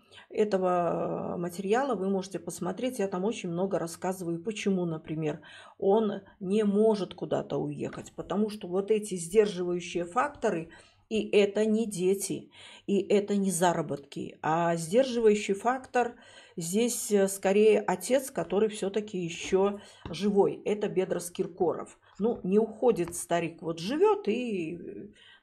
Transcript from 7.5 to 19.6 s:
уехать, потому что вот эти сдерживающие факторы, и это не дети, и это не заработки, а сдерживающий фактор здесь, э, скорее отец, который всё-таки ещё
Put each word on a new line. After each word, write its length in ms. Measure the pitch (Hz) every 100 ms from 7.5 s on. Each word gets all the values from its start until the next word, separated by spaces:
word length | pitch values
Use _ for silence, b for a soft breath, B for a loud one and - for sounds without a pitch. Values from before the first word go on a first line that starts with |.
| 143
уехать, 540 | 147 147 - - -
потому 360 | - - 185 214
что 180 | 214 175
вот 220 | 185 202
эти 240 | 214 214 185
сдерживающие 880 | 165 220 196 175 175 180 175 175
факторы, 640 | 170 247 285 294 220 170 165 B B B -
и 180 | 220 208
это 380 | 208 202 208 220
не 200 | 214 226
дети, 640 | 175 185 196 - 147 - B B B B
и 120 | 196
это 380 | - 208 208 202
не 140 | 190
заработки, 880 | 165 175 165 151 143 - - - -
а 320 | 151 165 170
сдерживающий 800 | 170 160 226 269 233 220 208 -
фактор 600 | 196 233 262 - 247 240 - B B B B
здесь, 560 | 165 202 240 - -
э, 160 | 202 196
скорее 520 | 196 190 202 214 202
отец, 500 | 208 185 - 269 277
который 380 | - 170 196 220
всё-таки 500 | 214 190 208 208 185
ещё 640 | 165 - - 190